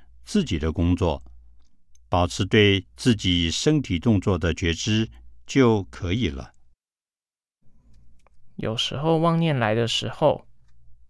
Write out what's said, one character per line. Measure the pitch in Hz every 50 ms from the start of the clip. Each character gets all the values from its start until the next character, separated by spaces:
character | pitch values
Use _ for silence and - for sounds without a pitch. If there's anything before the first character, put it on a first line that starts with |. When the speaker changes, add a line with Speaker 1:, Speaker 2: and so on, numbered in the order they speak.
| - - - - -
Speaker 1:
自 | - - 208 180
己 | 127 92 76
的 | 69 80 78
工 | - 85 87 90
作， | 85 95 85 73 67 - - - - - - - - - - - - - _ - - - -
保 | - 87 87
持 | 85 - - 110
对 | 95 - 110 104 101 98 95 - - -
自 | - - 131 117
己 | 107 - 92 90 87 85 82
身 | 80 - - 151 156 151
体 | 127 - 92 82
动 | - 123 113 95
作 | - 104 95 85
的 | 78 85 78
觉 | - 95 85 82
知 | - - 107 107 110 110 - - - - - - - -
就 | - - 139 131 117 113 104 92
可 | - - - - 85 90
以 | 123 120 82
了。 | 69 65 62 - - - - - _ _ _ _ _ _ _ _ _ _ _ _ _ _ _ _ _ _ - - - - _ _ - - - - - - - - - - - - -
Speaker 2:
有 | - - 104 110
时 | - - - -
候 | 127 147 165 165 160
妄 | 160 170 165 165
念 | 165 165 147
来 | 131 117 107 110
的 | 113 117
时 | 113 - - - 110
候， | - - 160 143 - - - - - - - - - - - - - - -